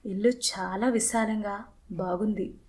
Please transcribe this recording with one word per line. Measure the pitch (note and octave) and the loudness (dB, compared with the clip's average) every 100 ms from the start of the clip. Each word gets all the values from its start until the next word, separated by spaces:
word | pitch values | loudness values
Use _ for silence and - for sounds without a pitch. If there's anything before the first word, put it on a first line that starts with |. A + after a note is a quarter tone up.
| G#3+ | -6
ఇల్లు | F#3+ A3 | 2 2
చాలా | B3+ - G3 F#3 F#3+ B3 | 4 -4 -4 -4 0 2
విశాలంగా | A3+ A3+ A3+ A3 A3 G3+ G3+ - - - | 2 2 2 2 0 -2 -6 -10 -20 -10
బాగుంది. | F3 F#3 F3+ G#3+ G3+ F#3 - | -4 -2 0 0 0 -4 -8